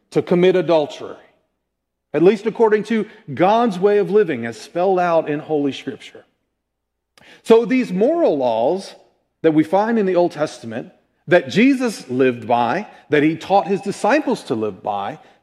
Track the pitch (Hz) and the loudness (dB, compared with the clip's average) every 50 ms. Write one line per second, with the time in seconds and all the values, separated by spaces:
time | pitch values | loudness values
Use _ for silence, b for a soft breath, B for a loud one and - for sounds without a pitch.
0 | _ _ - 156 - - 185 175 180 185 180 185 160 147 165 156 147 - - - | _ _ -4 -4 -2 0 2 4 4 4 4 2 2 2 2 0 0 -2 -8 -12
1 | 113 95 - - - _ _ _ _ _ _ _ _ _ _ _ _ _ _ _ | -14 -16 -16 -18 -20 _ _ _ _ _ _ _ _ _ _ _ _ _ _ _
2 | _ _ - 151 165 190 220 202 - 226 - - 233 214 214 214 - - 233 220 | _ _ 0 4 4 4 4 2 0 -4 0 2 2 2 2 0 0 0 -2 -2
3 | 190 B B B B B 135 120 170 190 220 233 240 233 175 175 190 202 208 208 | -2 B B B B B -2 0 2 2 4 2 2 0 0 0 2 2 2 2
4 | 196 170 196 214 208 165 143 117 117 117 113 - - - - 170 180 196 190 180 | 2 2 2 2 2 2 -2 -4 -6 -8 -10 -12 -14 -8 -4 -2 0 0 2 0
5 | 180 175 165 160 156 160 147 151 143 - 156 147 143 139 127 - - 135 110 - | 0 2 0 0 0 -2 -4 -6 -4 -4 -2 -2 -2 -2 -4 -6 -8 -12 -12 -12
6 | - - - - - _ _ _ _ _ _ _ _ _ _ _ _ _ _ _ | -14 -20 -20 -20 -20 _ _ _ _ _ _ _ _ _ _ _ _ _ _ _
7 | _ _ _ b b b b b b - 226 226 240 180 262 254 233 180 185 190 | _ _ _ b b b b b b 4 4 4 4 2 0 0 0 -2 -2 0
8 | 214 277 330 339 320 226 165 139 127 123 110 110 117 147 180 190 190 - - - | 0 0 2 2 0 0 0 0 0 0 0 0 0 0 -2 -4 -6 -12 -20 -20
9 | _ _ _ _ _ _ _ _ - 160 151 156 151 - 190 196 214 226 233 226 | _ _ _ _ _ _ _ _ 0 2 2 2 2 2 2 0 0 0 0 0
10 | 196 185 180 175 175 165 - 156 151 151 - - - 117 110 127 156 185 _ _ | 0 0 0 0 0 0 -2 -4 -6 -6 -6 -10 -14 -12 -12 -12 -12 -14 _ _
11 | _ _ _ _ _ - 175 175 - 127 107 175 240 269 285 247 262 233 - - | _ _ _ _ _ 2 2 2 2 2 2 4 4 4 4 2 -2 -4 -6 -6
12 | - - 123 127 135 131 120 117 110 107 120 120 120 113 139 190 214 - B B | -8 -6 -4 0 0 0 -2 -2 -2 -2 0 0 0 0 -2 -4 -6 -10 B B
13 | B B 147 147 143 160 165 156 - - 190 202 - 175 202 165 - 202 - - | B B 0 2 2 2 0 -2 -2 0 0 0 2 0 -2 -4 -4 -6 -6 -2
14 | - 208 269 320 - 285 220 - - - 131 110 110 107 95 90 - 107 101 101 | 0 0 0 0 0 -2 -4 -4 -4 -6 -4 -4 -4 -6 -6 -8 -8 -6 -6 -6
15 | 98 110 151 - b b b b | -6 -8 -10 -14 b b b b